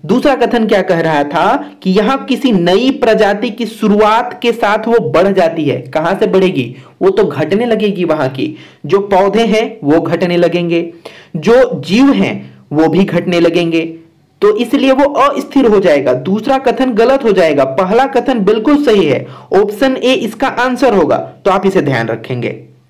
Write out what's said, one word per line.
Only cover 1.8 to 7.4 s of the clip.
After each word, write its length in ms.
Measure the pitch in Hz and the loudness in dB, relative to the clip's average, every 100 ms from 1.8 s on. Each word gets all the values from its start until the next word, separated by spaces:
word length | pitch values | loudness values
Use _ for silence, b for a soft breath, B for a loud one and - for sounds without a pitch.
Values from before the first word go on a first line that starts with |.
कि 100 | 185 | 0
यहां 260 | 190 214 269 | 0 0 -2
किसी 340 | - 247 269 | -2 -2 0
नई 400 | 196 170 190 262 | 0 2 2 0
प्रजाति 580 | 269 233 214 202 208 247 | 0 0 2 0 0 -6
की 160 | - 233 | -6 -10
शुरुआत 760 | - 208 208 214 220 240 - | -4 0 2 2 2 -2 -4
के 100 | 240 | -4
साथ 360 | 233 208 214 220 | 0 0 -2 0
वो 220 | 233 156 | 0 2
बढ़ 180 | 156 196 | 0 2
जाती 380 | 190 165 165 143 | 2 0 0 -4
है। 160 | 123 | -4
कहां 340 | - 156 170 196 | -4 -4 -2 -2
से 120 | 208 | 0
बढ़ेगी? 480 | 185 185 143 120 B B _ | 2 0 -2 -6 B B _
वो 80 | 185 | 0
तो 140 | 190 | 2
घटने 420 | 185 131 | 0 -2